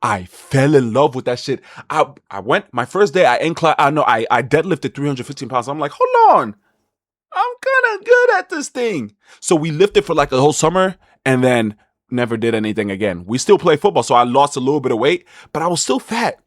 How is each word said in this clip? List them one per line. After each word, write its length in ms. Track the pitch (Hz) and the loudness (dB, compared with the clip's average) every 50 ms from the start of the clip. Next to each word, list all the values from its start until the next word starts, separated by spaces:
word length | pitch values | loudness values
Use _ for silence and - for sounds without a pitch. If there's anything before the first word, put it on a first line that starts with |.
I 240 | - - 214 202 90 | -2 -2 -4 -4 -6
fell 500 | 90 _ - - - - 139 135 143 156 | -10 _ -20 -20 -4 0 2 2 4 4
in 180 | 143 131 117 107 | 2 2 2 0
love 220 | 123 143 151 127 | 2 0 0 0
with 100 | 127 120 | -2 -6
that 140 | - 123 120 | -6 -6 -6
shit. 220 | - - 135 - _ - - - - _ | -6 -8 -8 -8 _ -14 -20 -20 -14 _
I, 160 | - 151 - - 139 _ _ _ | -2 -2 -2 -2 -4 _ _ _
I 100 | - 98 | -14 -14
went, 340 | 95 104 143 185 202 _ _ | -4 -2 -2 -2 -2 _ _
my 120 | 123 120 | -6 -6
first 280 | 123 - 185 208 202 139 | -4 0 0 0 0 2
day, 120 | 185 180 | 2 4
I 120 | 139 120 | 4 4
incline, 380 | 120 - 156 165 - - 160 151 - | 2 0 -2 -4 -2 0 0 2 2
I 100 | 147 - | 2 2
know, 140 | 147 156 147 | 2 2 2
I, 220 | - 117 113 113 - | 2 2 0 0 0
I 140 | - 120 117 | 0 0 0
deadlifted 500 | 120 - 147 160 185 180 160 - 135 - | 2 0 0 0 0 -4 -4 -4 -8 -8
three 140 | - 139 | -6 -4
hundred 180 | 147 143 123 123 | -4 -4 -4 -6
fifteen 240 | - 143 - - 120 | -10 -12 -14 -12 -6
pounds. 180 | 123 127 117 | -4 -4 -4
I'm 120 | 117 139 156 | -4 -6 -6
like, 120 | 151 147 - | -6 -8 -4
Hold 420 | - 480 508 508 480 453 427 330 | -2 -2 0 2 4 4 6 6
on. 180 | 202 147 113 104 _ _ _ _ _ _ _ _ _ _ _ _ _ _ _ - | 4 2 0 -8 _ _ _ _ _ _ _ _ _ _ _ _ _ _ _ -6
I'm 200 | 359 403 494 494 508 - | -4 -4 -4 -4 -8 -4
kinda 420 | - 539 523 494 480 440 392 392 | -2 0 2 2 0 -2 -2 0
good 320 | 427 466 494 494 494 415 | 2 4 4 4 4 2
at 120 | 381 370 370 | 2 0 _
this 200 | - 330 285 - | -8 -8 -8 -8
thing. 440 | _ - 247 233 214 160 120 101 _ _ _ _ - - | _ -4 -4 -4 -4 -4 -6 -8 _ _ _ _ -20 -16
So 160 | - - 190 | -4 0 0
we 160 | 160 151 165 | 0 0 -2
lifted 340 | 156 151 180 202 - 208 196 | 0 0 0 2 2 0 -2
for, 80 | - 170 | 0 0
like, 160 | 156 143 139 | 0 0 0
a 80 | - 131 | 2 2
whole 140 | 131 147 151 | 2 2 2
summer 420 | - - 160 170 185 185 185 185 _ _ _ _ _ _ | 2 0 0 2 2 0 0 -2 _ _ _ _ _ _
and 180 | - 131 127 127 | 0 0 2 2
then 320 | 127 127 120 113 107 104 _ _ _ _ _ _ _ | 2 2 2 0 -2 -4 _ _ _ _ _ _ _
never 280 | - 123 123 117 117 | -4 -4 -2 -2 -2
did 180 | 113 110 117 113 | -2 -2 -2 -2
anything 340 | 110 107 107 107 107 107 101 | 0 -2 -2 -4 -4 -4 -4
again. 360 | 98 95 104 104 92 85 87 | -4 -4 -4 -4 -4 -4 -8
We 120 | 90 110 | -6 -6
still 200 | 131 - - 202 | -6 0 2 2
play 180 | 180 156 175 160 | 2 4 2 0
football, 280 | 147 - 208 185 147 120 | 2 2 0 0 0 -2
so 120 | - 135 | 2 4
I 80 | 123 120 | 2 4
lost 320 | 123 120 139 139 143 - | 4 4 2 2 2 0
a 40 | - | -4
little 180 | 127 131 147 151 | -4 -2 -2 -2
bit 120 | 131 127 | -2 -2
of 80 | 127 110 | -2 0
weight, 280 | 113 139 170 175 _ _ _ - - - _ | 0 0 0 0 _ _ _ -20 -20 -10 _
but 80 | 151 | -4
I 60 | 156 | -4
was 140 | 170 175 160 | -2 -2 -4
still 180 | - - 254 262 | -2 -2 -4 -4
fat. 400 | - - - 233 240 190 - - _ | -4 -6 -6 -4 -4 -4 -4 -6 _